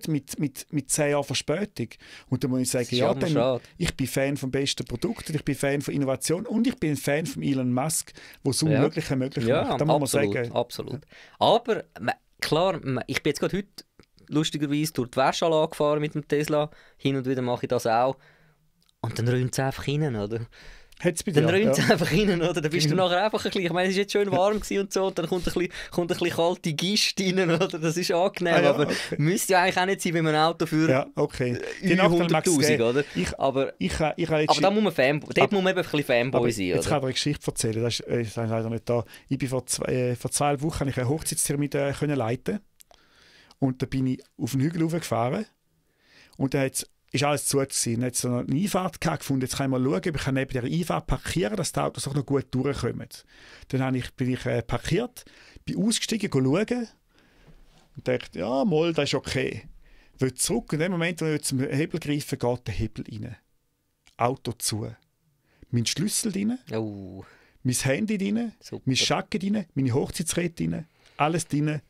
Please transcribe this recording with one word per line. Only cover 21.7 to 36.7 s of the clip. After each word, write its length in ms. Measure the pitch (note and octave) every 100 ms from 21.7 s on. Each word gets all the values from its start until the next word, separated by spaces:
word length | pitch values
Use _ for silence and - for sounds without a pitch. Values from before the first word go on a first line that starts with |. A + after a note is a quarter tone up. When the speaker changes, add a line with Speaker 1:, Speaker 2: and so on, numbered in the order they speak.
| -
Speaker 2:
es 20 |
Speaker 1:
Ja. 140 | -
Speaker 2:
einfach 180 | F3 E3+
rein, 280 | E3+ G3+ E3+
oder? 200 | E3 E3+
Dann 80 | D3+
bist 160 | F3 D3+
du 40 |
Speaker 1:
Mhm. 60 | F3+
Speaker 2:
nachher 260 | F3+ F3
einfach 200 | G#3 G#3
ein 60 | G3+
bisschen, 160 | G#3 E3+
ich 60 |
meine, 160 | F3 F#3
es 60 | F#3+
war 40 |
jetzt 100 | G3+
schön 180 | G3+ G3+
warm 300 | F3+ G3+ G#3+
gewesen 180 | - G3
und 120 | G3
so, 140 | F#3+ F#3+
und 120 | F#3
dann 80 | E3
kommt 200 | F#3 E3+
ein 40 |
bisschen, 200 | F3+ F3 - -
kommt 220 | - F3
ein 60 | F3
bisschen 180 | F3 D#3
kalte 360 | E3+ F#3 E3
Gischt 480 | D3 F3 G#3 - -
rein, 300 | F#3+ F#3 E3+
<laughs> 0 |
oder? 280 | E3 F3+ E3
Das 180 | D#3+ E3
ist 160 | F3+
angenehm, 420 | E3+ F#3+ - F3
Speaker 1:
Ah, 80 | E3+
ja, 80 | E3+
Speaker 2:
aber 140 | D3
Speaker 1:
okay. 100 | C#3+ - - -
Speaker 2:
müsste 340 | D3+ G#3 -
ja 80 | F#3
eigentlich 140 | F#3 F#3
auch 100 | F#3
nicht 140 | G3
sein, 120 | F3+
wenn 100 | E3
man 100 | D#3+ D3+
ein 40 |
Auto 240 | D#3+ E3 D#3+
für 220 | D#3 D#3
Speaker 1:
Ja, 180 | C3 - -
okay. 420 | D3 - B2 B2 - -
Speaker 2:
äh, 60 | F3+
Speaker 1:
Den 80 | F#3
Nachteil 120 | F#3 E3+
mag's 0 |
Speaker 2:
hunderttausend, 440 | E3+ D#3+ F#3 D3+ D3+
Speaker 1:
geben. 140 | C#3+
Speaker 2:
oder? 200 | A2+ C3+ - -
Speaker 1:
Ich, 220 | F3+ -
Speaker 2:
Aber, 320 | C#3 C3+ C3 -
Speaker 1:
ich 200 | F3+ -
ha-, 160 | D#3 -
ich 120 | D#3+
ha 80 | D#3
jetzt 120 | D3+
Speaker 2:
aber 100 | D3+
da 60 | F#3+
Speaker 1:
schon 60 | G#3
Speaker 2:
muss 80 |
man 80 | G3+
Fanbo-, 320 | D3+ C3 D3+ -
dort 120 | F3
Speaker 1:
ab-, 120 | -
Speaker 2:
muss 100 | G3
man 60 | F#3
eben 60 | F3+
ein 100 | E3
bisschen 140 | D3+
Fanboy 360 | C#3 A#2+ C3 B2+
Speaker 1:
aber 120 | A#2+
Speaker 2:
sein, 140 | G2
Speaker 1:
jetzt 120 | F2+